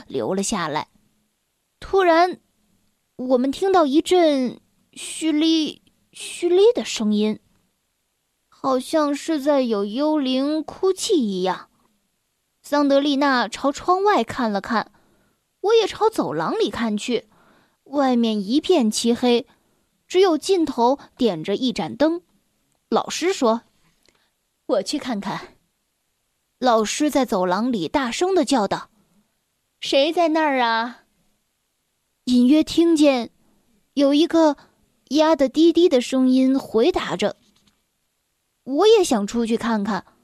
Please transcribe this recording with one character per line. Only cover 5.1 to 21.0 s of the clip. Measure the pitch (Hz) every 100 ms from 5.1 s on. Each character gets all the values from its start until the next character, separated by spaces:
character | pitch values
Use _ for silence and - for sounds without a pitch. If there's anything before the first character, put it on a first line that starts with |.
| - 320
哩 | 302 320 320 302 - _ _ _
嘘 | - - - 349
哩 | 349 415
的 | 480 220
声 | - 214
音， | 208 214 214 _ _ _ _ _ _ _ _ _ _ _
好 | _ 277 262
像 | 254 320 294
是 | 285 - 320
在 | 269 285
有 | 254 208
幽 | 202 226 302 311
灵 | 262 262 277 311
哭 | 302 - 381
泣 | 370 - 370
一 | 220 185
样。 | 185 175 - _ _ _ _ _ _ _ _ _
桑 | - 285 285
德 | 277
丽 | 294 269
娜 | 285 254 220
朝 | - 269
窗 | - - 370
外 | 403 381
看 | 226 - 226
了 | 202
看， | - 226 - _ _ _ _ _ _ _
我 | 392 453
也 | 403
朝 | - 427
走 | 427 185
廊 | 151 165 381
里 | 339
看 | - 233 208
去， | - 240 - _ _ _ _ _
外 | _ 277 262 247
面 | 226 214
一 | 190 269
片 | - 359 220
漆 | - 233
黑， | 233 247 240 - _ _ _ _ _ _
只 | 359
有 | 392 311
尽 | - 381 302
头 | 254 233 277